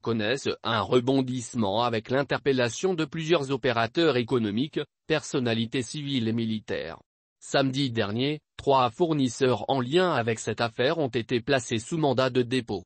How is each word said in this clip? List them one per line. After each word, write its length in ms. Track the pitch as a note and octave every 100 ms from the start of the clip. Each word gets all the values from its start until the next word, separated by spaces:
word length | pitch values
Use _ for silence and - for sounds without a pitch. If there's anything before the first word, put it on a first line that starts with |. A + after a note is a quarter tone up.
connaissent 460 | - A2+ G#2+ C3+ A2+ -
un 180 | - A2+
rebondissement 1000 | G2 B2 B2 C3+ B2+ B2+ A2+ B2 G#2 G#2
avec 260 | A#2+ A2+ A2
l'interpellation 840 | C3 C#3+ C3+ D3 C3 A#2+ - F#3+
de 120 | F3 D#3
plusieurs 460 | D#3+ D#3+ E3 C3+
opérateurs 680 | C3+ C3+ A#2 A2+ - E3 B2
économiques, 640 | A2+ B2+ G#2+ G#2 D3 - - _ -
personnalités 720 | D#3 - D3+ A#2+ A2+ A2+ C3+
civiles 460 | A#2+ D3+ C#3+ C3+ A2
et 60 |
militaires. 680 | A2+ A2+ A2 - F2 D2+ D#2+ _ _ _ _
Samedi 500 | - D3+ C3+ C3 C#3
dernier, 520 | A#2 G2+ A2 C#3 D#3 _ -
trois 320 | - C3+ B2
fournisseurs 720 | - F3 D3+ C3 - B2+ A2+ -
en 100 | C3+
lien 320 | B2 E3 F#3
avec 280 | C#3+ A2+ A2+
cette 200 | - G#2+
affaire 380 | A#2+ - B2 E3+
ont 100 | C3+
été 320 | A#2+ A2 B2
placés 400 | A#2 C3+ - A2+
sous 180 | - E3+
mandat 320 | D3 B2 C3
de 120 | B2
dépôt. 420 | A#2+ C3 A#2 G2+